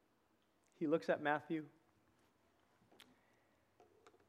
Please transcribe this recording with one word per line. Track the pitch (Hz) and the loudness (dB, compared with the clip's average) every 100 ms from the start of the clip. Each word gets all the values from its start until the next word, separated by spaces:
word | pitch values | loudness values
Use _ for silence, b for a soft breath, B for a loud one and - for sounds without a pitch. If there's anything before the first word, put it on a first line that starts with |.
| _ _ _ _ _ _ _ - | _ _ _ _ _ _ _ -4
he | 156 | 0
looks | 165 - | 0 2
at | 170 | 0
Matthew, | 147 147 - 160 147 - _ _ _ _ _ _ _ _ _ _ _ - - b b b b b _ _ - - - - | 2 0 0 -4 -6 -16 _ _ _ _ _ _ _ _ _ _ _ -20 -20 b b b b b _ _ -20 -20 -20 -20